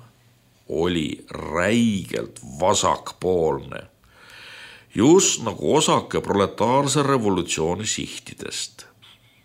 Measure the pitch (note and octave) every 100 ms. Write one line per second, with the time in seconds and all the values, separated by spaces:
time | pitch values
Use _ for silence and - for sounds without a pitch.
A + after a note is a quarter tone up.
0 | - _ _ _ _ _ - C#2+ G#2+ E2
1 | D2+ - - - D#2 D#2+ F#2 A#2 A#2 G2
2 | - A#1 A1+ - - C#2 F2+ G#2 F2+ C#2+
3 | - - F2+ F2+ D#2+ C#2 B1+ - - _
4 | _ _ - - - - - - - -
5 | B2+ F#3 F#3+ - A#2 F2 D#2 C3+ D#3 D3
6 | - E2 - G2 F#2+ - A2 C3 C#3+ C#3
7 | C3+ C3+ G#2 F2+ - - D#2+ F2+ G#2+ -
8 | - - - - - - - - - _
9 | - - _ _